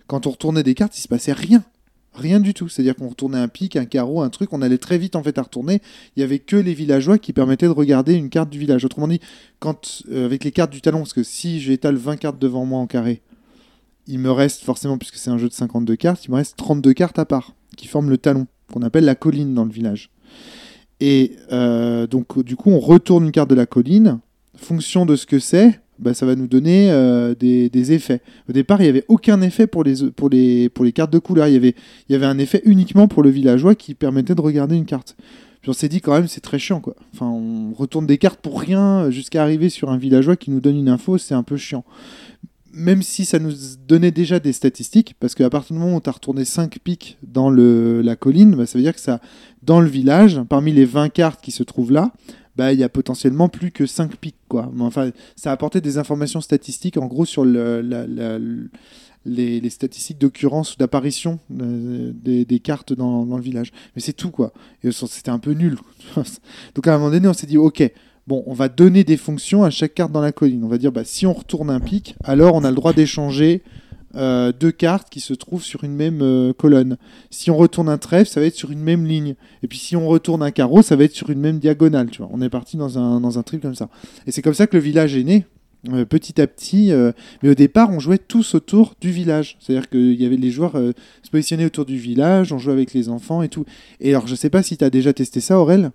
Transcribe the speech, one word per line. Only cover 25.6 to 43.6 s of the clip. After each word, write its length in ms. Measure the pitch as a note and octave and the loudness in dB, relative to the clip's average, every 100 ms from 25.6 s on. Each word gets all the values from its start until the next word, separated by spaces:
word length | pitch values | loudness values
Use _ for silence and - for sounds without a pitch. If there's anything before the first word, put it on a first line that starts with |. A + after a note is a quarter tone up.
| A#3 G#3+ _ _ | 6 4 _ _
bah, 140 | A#2+ | -4
ça 140 | B2 C3 | -2 0
va 100 | B2+ | -2
nous 100 | B2+ | 0
donner, 440 | B2+ D#3 F#3 G3+ | 0 4 4 4
euh, 440 | D3 B2+ B2 A#2+ | 4 4 2 0
des, 360 | A#2 B2 B2 A#2+ | 0 2 2 2
des 220 | B2+ B2+ | 0 2
effets. 280 | D#3+ - B2 - _ - | 0 0 -4 -6 _ -4
Au 20 | |
départ, 300 | C3 C3+ G3+ | -2 2 4
il 20 | |
n'y 60 | E3+ | 4
avait 160 | C3 - | 2 2
aucun 320 | A3+ - G3+ | 2 4 2
effet 260 | F#3 - A3 | 2 2 0
pour 160 | E3+ | 2
les, 280 | D3 C3 C3+ | 0 0 -4
pour 180 | - C#3+ | -2 0
les, 400 | C3 B2+ A#2+ A#2+ | 4 4 4 0
pour 160 | - | 0
les 80 | B2 | 0
cartes 180 | A#2+ D#3+ | 0 0
de 80 | E3 | 0
couleur. 280 | - F3 D3+ | 2 2 4
Il 60 | |
y 20 | C3 | 4
avait, 180 | B2 A#2+ - - _ | 4 0 -10 -20 _
il 60 | |
y 20 | |
avait 120 | C#3 C3+ | 0 0
un 100 | C3+ | 0
effet 240 | C#3 F#3+ A3 | 0 2 4
uniquement 420 | F#3+ F3+ G3 G#3 | 4 4 4 4
pour 140 | - | 6
le 80 | C#3+ | 4
villageois 440 | C3+ C3+ B2 E3+ | 4 2 4 4
qui 200 | G#3 - | 2 0
permettait 400 | C3+ C#3+ C3+ B2+ | -6 -2 -2 0
de 80 | F3+ | 0
regarder 340 | D3+ C#3+ C#3+ E3+ | 0 0 0 -2
une 80 | |
carte. 320 | D#3+ C#3 - - - - _ _ | -4 -8 -12 -20 -20 -20 _ _
Puis 80 | - | -8
on 20 | |
s'est 160 | B2+ D3+ | -4 -4
dit 140 | E3+ | -2
quand 100 | - | 0
même, 160 | D3 E3+ | 0 0
c'est 140 | - | -6
très 160 | - C#3+ | -8 -8
chiant, 220 | - F3 | -4 -6
quoi. 160 | - - _ | -6 -16 _
Enfin, 100 | - | -10
on 480 | A#2+ A#2 A2+ A2+ G#2+ | -6 -6 -6 -8 -8
retourne 340 | A2+ C#3 D#3+ D#3 | -8 -6 -4 0
des 120 | C#3+ | 2
cartes 220 | F#3+ - | 2 0
pour 180 | D#3 - | -10 -10
rien 480 | - F#3+ G3+ G3 D#3 | -4 0 2 2 0
jusqu'à 340 | B2+ C3 E3 | -4 -6 -2
arriver 280 | D3+ D#3 E3+ | 0 0 -2
sur 180 | - C3+ | -2 -4
un 80 | C3 | -4
villageois 400 | C3 C3 C3+ F3+ | 2 2 4 0
qui 140 | - | -2
nous 100 | C3+ | -2
donne 160 | C#3 C#3+ | 0 0
une 140 | C3+ | 0
info, 260 | B2 - F#3 | 0 0 -4
c'est 180 | - | -2
un 80 | C3 | -6
peu 140 | A#2+ C#3+ | -4 -8
chiant. 260 | - C3 - - - - - - - _ _ | -8 -12 -12 -20 -20 -20 -20 -20 -20 _ _
Même 260 | D#3 E3+ F#3+ | -6 2 2
si 240 | F#3 - | 0 -6
ça 140 | F#3 E3 | -2 -2
nous 160 | D#3 C#3+ | -2 -8